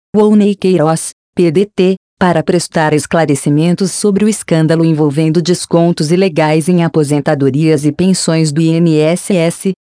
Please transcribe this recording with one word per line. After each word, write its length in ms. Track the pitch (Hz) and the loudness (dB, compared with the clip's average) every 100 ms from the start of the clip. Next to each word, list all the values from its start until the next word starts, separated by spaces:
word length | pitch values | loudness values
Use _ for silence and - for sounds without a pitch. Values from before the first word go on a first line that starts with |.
| _ | _
Volney 400 | 208 214 214 202 | 0 2 4 2
Queiroz, 560 | 196 190 180 151 160 - - _ | 0 -2 0 0 -2 -6 -16 _
P 160 | - 175 | -2 0
D 160 | 151 202 | 0 -2
T, 220 | - 185 190 _ _ | 0 0 -2 _ _
para 240 | 185 165 | 0 0
prestar 500 | 151 175 - 170 156 | 0 -2 -2 -2 0
esclarecimentos 1000 | 151 - 170 151 139 147 147 170 170 190 | 0 0 0 0 -2 0 0 0 0 -2
sobre 320 | - 208 196 | -2 -2 0
o 40 | 214 | 0
escândalo 560 | 202 - 165 160 165 | -2 -2 0 2 2
envolvendo 580 | 165 151 151 139 160 160 | 2 2 0 0 0 0
descontos 720 | 160 175 - 170 170 165 151 | 0 -2 -2 0 0 0 -2
ilegais 560 | 180 190 151 156 160 156 | 0 0 0 0 0 0
em 160 | 180 | 0
aposentadorias 1000 | 165 160 143 147 139 147 139 135 160 151 | 0 0 0 -2 -2 0 0 0 0 0
e 80 | 147 | 0
pensões 600 | 147 185 185 - 160 156 | 0 0 0 0 0 0
do 80 | 147 | 0
I 140 | 160 | 0
N 220 | 165 170 151 | 2 2 2
S 360 | 156 175 - | 0 -2 -2
S, 380 | 185 165 - 196 185 | -2 -2 -2 -6 -8